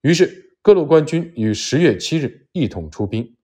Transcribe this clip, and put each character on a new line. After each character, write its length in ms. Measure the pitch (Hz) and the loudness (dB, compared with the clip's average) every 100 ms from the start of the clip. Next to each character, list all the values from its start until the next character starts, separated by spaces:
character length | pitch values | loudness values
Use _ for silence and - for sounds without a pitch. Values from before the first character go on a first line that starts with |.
于 120 | - | 0
是， 440 | 170 175 - _ _ | 2 0 -2 _ _
各 120 | - | 4
路 100 | 190 | 4
官 220 | 147 160 151 | 4 2 2
军 260 | 165 165 - | -4 -6 -4
于 180 | 107 | -4
十 240 | 104 - 139 | -2 -2 2
月 180 | 170 95 | 2 0
七 220 | - 160 | -4 -4
日 300 | 139 - _ | -4 -10 _
一 160 | 185 113 | -6 -6
同 220 | 92 78 | -6 -14
出 160 | - 101 | -8 -6
兵。 300 | 110 120 _ | -6 -10 _